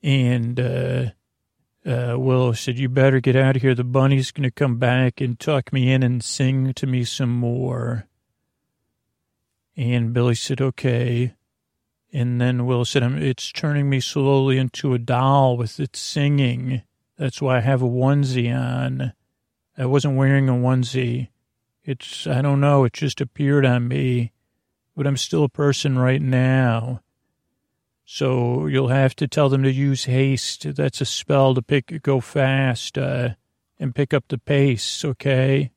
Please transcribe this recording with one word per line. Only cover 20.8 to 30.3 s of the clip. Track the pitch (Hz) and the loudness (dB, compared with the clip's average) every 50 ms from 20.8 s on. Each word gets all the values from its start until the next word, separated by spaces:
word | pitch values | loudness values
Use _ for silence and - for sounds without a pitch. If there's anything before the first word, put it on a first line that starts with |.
| 123 117 - 131 127 123 120 127 127 - _ _ _ _ _ _ _ _ _ _ _ | 0 -2 -2 -4 -4 -2 -4 -4 -6 -8 _ _ _ _ _ _ _ _ _ _ _
It's, | - 139 123 - - - - - - | -10 -10 -10 -10 -16 -14 -12 -6 -4
I | 143 127 | -2 0
don't | 135 147 139 139 | 2 2 2 2
know, | 143 143 143 139 131 | 4 4 4 4 4
it | 120 - | 2 0
just | - - 143 - - | -2 -4 -4 -4 -4
appeared | 135 123 _ - 147 139 143 147 135 | -8 -8 _ -2 0 2 4 4 4
on | 131 123 123 120 120 | 4 2 2 0 -2
me. | 127 139 139 127 123 123 117 117 _ _ _ _ _ _ _ _ _ _ _ _ _ - | -2 -2 -2 0 0 0 -2 -4 _ _ _ _ _ _ _ _ _ _ _ _ _ -4
But | 143 143 | -2 -2
I'm | 139 131 | -2 -2
still | - - - 165 151 | -4 -4 0 0 0
a | 135 | 0
person | _ - 147 143 139 - - 147 135 127 | _ 0 0 0 0 0 0 -2 0 2
right | 127 127 131 135 | 2 2 2 2
now. | 147 131 131 127 127 127 131 131 131 123 113 113 113 123 127 120 _ _ _ _ _ _ _ _ _ _ _ _ _ _ _ _ _ _ _ _ _ | 0 0 0 2 2 2 2 2 2 2 0 0 -2 -6 -8 -10 _ _ _ _ _ _ _ _ _ _ _ _ _ _ _ _ _ _ _ _ _
So | _ - - 147 131 127 127 120 120 123 131 151 | _ -8 -4 -2 0 0 0 0 0 -2 -2 -2
you'll | 156 139 131 135 123 | -2 0 0 0 2
have | 127 139 135 131 - - | 2 2 2 2 2 0
to | 151 139 | -4 -2
tell | - - 147 139 | 2 2 2 4
them | 135 135 135 | 4 2 2
to | 135 | 2
use | 131 131 139 139 135 131 - | 0 2 0 0 0 -2 -2
haste. | - 127 131 135 135 | -2 0 2 2 2